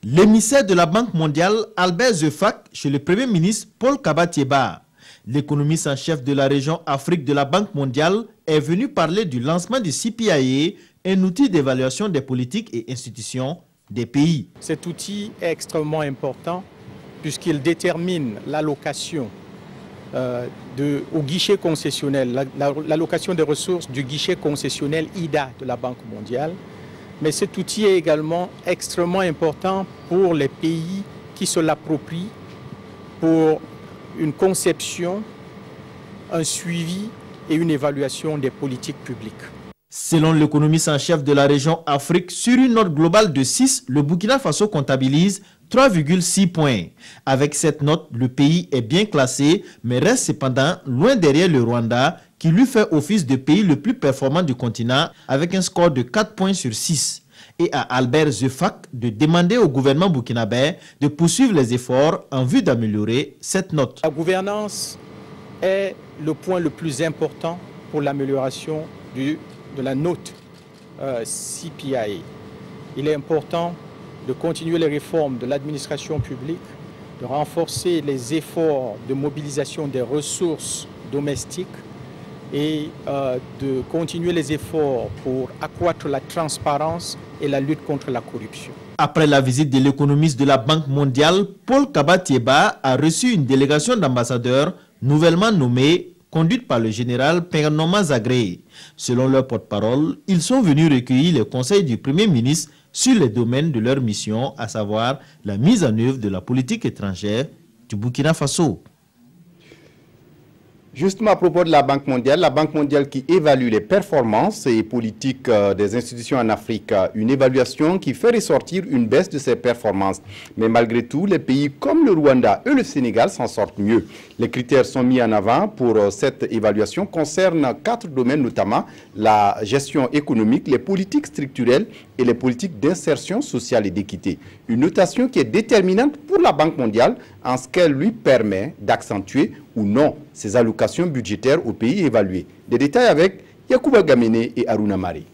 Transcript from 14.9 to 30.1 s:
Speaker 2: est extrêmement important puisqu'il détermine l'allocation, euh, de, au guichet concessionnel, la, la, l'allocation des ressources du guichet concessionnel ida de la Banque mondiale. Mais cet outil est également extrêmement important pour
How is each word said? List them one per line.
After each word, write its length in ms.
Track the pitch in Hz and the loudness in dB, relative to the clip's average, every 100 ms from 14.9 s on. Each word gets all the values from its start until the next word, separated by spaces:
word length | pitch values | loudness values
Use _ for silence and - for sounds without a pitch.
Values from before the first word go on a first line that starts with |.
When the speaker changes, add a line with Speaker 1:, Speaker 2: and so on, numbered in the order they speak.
| 165 - 202 208 - | -12 -10 -10 -12 -8
Speaker 2:
est 100 | 175 | -6
extrêmement 520 | 160 - 165 151 156 | -6 -6 -6 -4 -4
important 600 | 147 131 139 127 - 180 190 - - - - - | -4 -6 -8 -8 -8 -10 -10 -20 -20 -20 -20 -12
puisqu'il 400 | 156 135 175 151 | -10 -8 -4 -2
détermine 720 | 135 165 180 165 175 180 135 104 - | -2 -2 -2 -2 -4 -4 -4 -8 -8
l'allocation, 840 | 147 156 143 156 143 - 160 113 - - - - - - - - | -4 -4 -4 -6 -8 -8 -8 -8 -12 -20 -20 -20 -20 -20 -20 -10
euh, 320 | 127 127 123 123 - - 131 | -6 -6 -6 -8 -12 -16 -6
de, 260 | 143 143 - | -4 -4 -4
au 60 | 160 | -4
guichet 360 | 139 175 - 196 | -4 -4 0 0
concessionnel, 720 | 175 156 - - 143 139 127 | 0 -2 -4 -6 -2 -2 -2
la, 100 | 120 135 143 | -2 -6 -4
la, 160 | 143 139 151 | -4 -4 -2
l'allocation 460 | 156 160 170 - | -2 0 -4 -4
des 100 | 180 | -2
ressources 480 | 147 147 - 175 - | 0 -2 -2 -4 -4
du 120 | 127 | -8
guichet 340 | 131 143 - 185 | -6 -6 -4 -2
concessionnel 680 | 156 147 139 - 143 160 156 196 | -2 -4 -6 -6 -4 -4 -4 -6
ida 320 | 160 147 135 120 | -4 -4 -4 -8
de 60 | |
la 120 | 131 120 | -8 -6
Banque 280 | 123 123 117 | -6 -10 -14
mondiale. 380 | 110 107 123 151 190 - - - - - - | -14 -8 -6 -6 -8 -16 -20 -20 -20 -20 -6
Mais 80 | 156 | -4
cet 260 | 143 202 - | -2 -4 -6
outil 280 | 180 - | -8 0
est 120 | 208 190 | 2 2
également 540 | 160 156 156 170 180 - - | 2 0 0 -4 -4 -8 -6
extrêmement 540 | 175 - - 175 185 | -6 -4 -4 -2 0
important 680 | 185 147 165 143 185 190 190 - | -2 0 -2 -2 -4 -4 -6 -12
pour 260 | - | -4